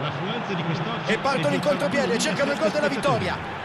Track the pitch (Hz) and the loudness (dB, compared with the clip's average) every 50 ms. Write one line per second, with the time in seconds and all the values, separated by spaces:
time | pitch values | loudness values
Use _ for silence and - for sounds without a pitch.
0 | 143 147 147 143 170 202 233 240 190 202 196 165 156 165 160 165 - 220 240 208 | -4 -4 -2 -2 -4 -4 -4 -4 -4 -4 -4 -2 -2 -2 -2 -2 -2 -2 -4 -2
1 | - - 220 208 - 269 269 - - 294 285 - - 294 277 - 294 285 - 285 | -2 0 0 0 2 0 2 2 2 2 0 2 2 2 2 2 0 0 2 2
2 | 269 - 233 226 285 311 - - 277 277 285 - 320 311 - 294 294 277 277 - | 2 2 2 2 0 0 0 2 2 0 2 2 2 2 2 2 2 0 0 2
3 | 277 277 240 214 - 170 135 - - - - - | 2 2 2 2 0 -2 -2 -4 -6 -6 -8 -8